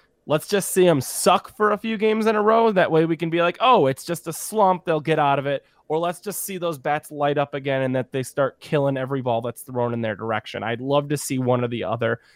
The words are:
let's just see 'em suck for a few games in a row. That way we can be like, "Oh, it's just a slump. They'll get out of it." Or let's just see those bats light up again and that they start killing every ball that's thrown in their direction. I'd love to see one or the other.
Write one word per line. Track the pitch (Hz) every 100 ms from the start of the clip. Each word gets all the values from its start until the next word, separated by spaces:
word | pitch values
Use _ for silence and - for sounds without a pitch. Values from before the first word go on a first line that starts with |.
| _ _ -
let's | 151 -
just | 202 -
see | 190 180
'em | 147
suck | - - 196 180 - -
for | 208
a | 208
few | 226 220
games | 214 220 220
in | 214
a |
row. | 208 226 226
That | 185 135
way | 156 165
we | 160
can | 165
be | 170
like, | 170 -
"Oh, | 254 233 135
it's | 135 -
just | 170 160
a |
slump. | 156 - 214 190 180 -
They'll | 156
get | 143 156
out | 143 139
of | 139
it." | 139 - _ -
Or | 160
let's | 170 175
just | 202 175 -
see | 185
those | 170 143
bats | 151 147 -
light | 147 147 147
up | 143 143
again | 139 135
and | 131 127
that | 127
they | 135
start | 127 - 131 -
killing | - 151 139 135
every | 131 139
ball | 127 117
that's | 120 -
thrown | - 123 120
in | 120
their | 113 98
direction. | 110 107 - 98
I'd | 104 117
love | 135 143 143
to | 147
see | - 131
one | 123 123
or | 123
the | 117
other. | 90 117 117 117 _